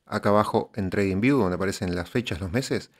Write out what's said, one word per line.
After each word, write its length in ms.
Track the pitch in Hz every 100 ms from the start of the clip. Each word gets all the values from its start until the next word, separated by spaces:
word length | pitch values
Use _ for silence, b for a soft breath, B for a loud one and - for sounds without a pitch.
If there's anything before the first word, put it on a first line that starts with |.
acá 260 | - 107 104
abajo 420 | 104 104 110 -
en 160 | - 95
TradingView, 480 | 101 98 95 123 143
donde 160 | 92
aparecen 400 | 87 98 - 92
las 160 | 87 85
fechas, 300 | 127 110 82
los 100 | 95
meses, 400 | 113 135 117 - _